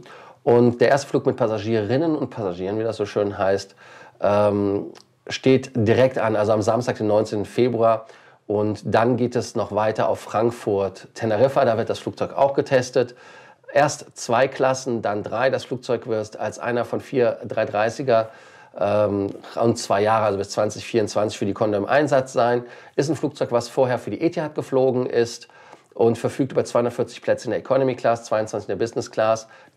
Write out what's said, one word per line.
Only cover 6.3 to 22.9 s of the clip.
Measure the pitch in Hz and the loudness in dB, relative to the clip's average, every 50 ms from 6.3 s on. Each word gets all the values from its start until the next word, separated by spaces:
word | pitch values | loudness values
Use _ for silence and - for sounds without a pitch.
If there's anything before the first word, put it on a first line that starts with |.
| 107 | 0
also | 104 107 107 | 2 2 2
am | 110 110 | 2 2
Samstag, | 98 113 110 120 120 123 117 | 2 2 0 0 0 -2 -4
den | - 110 104 | -2 0 2
neunzehnten | 104 107 107 - 113 104 98 | 2 2 2 0 -4 -6 -6
Februar. | - - 120 123 127 120 110 113 113 113 110 - - - - - - _ _ _ | -4 0 0 0 2 2 2 4 4 2 2 -2 -12 -20 -20 -20 -20 _ _ _
Und | - 104 104 104 107 104 - - | -4 -2 0 0 0 -2 -4 -4
dann | 107 98 110 113 123 127 | 0 2 2 4 4 2
geht | 110 123 120 - | 2 0 0 -2
es | 120 101 - - | -4 -4 -4 -4
noch | 110 101 - 101 | -6 -4 -2 0
weiter | 104 110 110 110 - 117 110 | 0 0 0 0 0 0 0
auf | 98 - | 0 -2
Frankfurt, | - - - 104 113 120 117 - - 110 101 98 98 95 95 - - - - | -4 -4 -2 0 0 0 -2 -2 -4 -2 0 0 0 -2 -6 -10 -20 -18 -10
Teneriffa, | - 117 113 107 104 127 135 135 147 131 | -6 -2 -2 2 2 2 2 4 2 2
da | 117 113 | 2 2
wird | 110 113 - | 0 -2 -4
das | 98 - | -4 -6
Flugzeug | - 107 104 - 104 - - | -6 -10 -6 -6 -8 -6 0
auch | - 113 110 - | 0 0 2 2
getestet. | 147 135 - 139 127 127 - - 135 123 - - - - - - - - - - _ _ - | 0 -2 2 0 0 0 2 0 0 0 0 -4 -20 -20 -20 -20 -20 -20 -20 -20 _ _ -2
Erst | - 139 147 147 - - - - - | 2 2 2 2 0 -6 -14 -20 -16
zwei | - - - 117 120 135 | -12 -4 0 2 2 2
Klassen, | 127 - - 135 131 131 131 - 131 117 113 | 2 0 0 0 0 0 -2 -2 -4 -4 -2
dann | - 104 104 107 92 | -2 -2 -4 -4 -6
drei. | 98 104 110 127 135 | -6 -4 0 0 0
Das | 131 120 - | 0 -2 -6
Flugzeug | - 135 123 - - 120 110 - | -6 -10 -8 -4 -4 -4 -4 -2
wird | 131 113 110 107 104 - - | -4 -4 -4 -4 -8 -8 -8
als | 113 107 - - | -8 -8 -6 -6
einer | 87 120 120 120 113 | -6 -4 -2 -2 -2
von | - 123 113 | -4 -4 -8
vier | 113 - 143 127 120 113 107 - - | -6 -2 0 2 2 2 0 -2 -6
drei | 101 - 110 110 | -6 -2 -2 -2
dreißiger, | 104 - 104 110 117 113 - 143 131 113 113 110 - - - - - - - - - - - | 0 0 0 0 0 -2 -4 0 2 2 2 2 0 -8 -20 -20 -20 -20 -20 -20 -14 -6 -2
ähm, | 101 101 104 104 104 98 101 101 98 98 - - - - - | -2 0 2 2 2 2 2 0 -2 -4 -6 -10 -16 -10 -4
rund | - 117 117 113 - | 0 2 2 2 0
zwei | - - 104 101 | 0 0 0 2
Jahre, | 104 104 113 110 107 | 4 4 4 4 2
also | 107 101 98 | 2 0 -2
bis | 101 - | -4 -4
zwanzig | - 117 107 107 - 110 - | -2 -2 -2 -2 -2 -8 -10
vierundzwanzig | - - 113 104 98 - 104 107 110 - - | -2 0 0 0 0 0 -2 -2 -2 -2 -4
für | 110 | -4
die | 101 | -4
Condor | 95 - 113 107 104 101 | 0 0 0 0 0 0
im | 101 | 2
Einsatz | - 127 143 151 135 143 131 131 135 | 4 4 4 4 4 2 2 0 0
sein. | - 131 117 117 120 123 120 - - - - - | 0 0 2 2 2 0 -2 -6 -18 -20 -18 -8